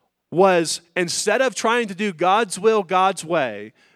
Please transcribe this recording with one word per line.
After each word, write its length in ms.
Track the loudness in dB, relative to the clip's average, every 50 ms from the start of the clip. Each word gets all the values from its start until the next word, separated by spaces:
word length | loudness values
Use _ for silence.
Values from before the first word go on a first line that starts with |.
| _ _ _ _ _ _
was, 480 | 2 4 4 4 4 2 0 -2 -6 -8 -12 _ _
instead 460 | -4 -4 -4 -4 -4 -2 0 0 0
of 120 | 0 0 -2
trying 360 | -2 0 0 0 0 0 -4
to 40 | -6
do 200 | -6 -6 -6 -4
God's 440 | 0 0 2 2 2 0 -2 -4
will 240 | -2 0 2 2 2
God's 440 | 0 0 2 2 2 2 0 -2 -4
way, 480 | -2 0 0 0 -2 -4 -8 -12 -14 -18 _ _ _ _